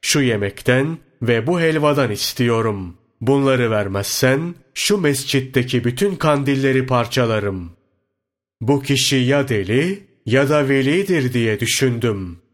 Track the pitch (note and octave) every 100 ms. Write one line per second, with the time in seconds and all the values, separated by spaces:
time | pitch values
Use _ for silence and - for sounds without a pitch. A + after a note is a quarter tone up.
0 | - D3+ B2+ A2 G2+ - - B2+ D3 E3
1 | _ _ A#2+ A#2 A#2 F3 E3 D#3 D3 C#3+
2 | B2 G2+ - - A#2+ A#2 A2+ G2+ F#2 F2
3 | _ _ A#2 C#3 C3+ C3 A#2+ G#2+ G2+ G2
4 | G2+ - C3 C3 E3+ E3+ _ - - G3+
5 | D#3+ C3+ - C#3 C3 C3 B2 B2 A#2+ B2
6 | G3+ F#3 D#3+ C#3+ C#3 C3+ C3+ C3 C3 B2+
7 | A#2+ - A#2+ A2 G2+ F#2+ E2+ - _ _
8 | _ _ _ _ _ _ A#2 C#3 C3+ C3+
9 | - C3 B2 C#3+ C3+ A2 F#2+ A#2+ E3+ G3+
10 | - _ - B2 C#3+ D3+ C#3 C#3 C3+ E3+
11 | G3 F3 B2+ B2 A2+ G#2+ A#2 - C3 A#2
12 | A#2 G2+ F2+ E2+ _